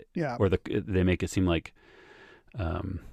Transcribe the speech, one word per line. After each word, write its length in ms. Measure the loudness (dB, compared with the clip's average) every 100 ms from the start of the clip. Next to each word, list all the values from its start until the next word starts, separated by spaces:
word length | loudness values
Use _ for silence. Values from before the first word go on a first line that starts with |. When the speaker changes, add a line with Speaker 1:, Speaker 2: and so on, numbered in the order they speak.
| -10 -4
Speaker 1:
Yeah. 200 | -2 2
Speaker 2:
or 100 | 2
the, 100 | 2 0 -4 0
they 180 | 2
make 180 | 4 2
it 60 | 0
seem 160 | 0 2
like, 280 | 2 -2 -18 -20 -20 -20 -20 -20 -20 _ -6
um, 420 | -4 -4 -6 -8 -12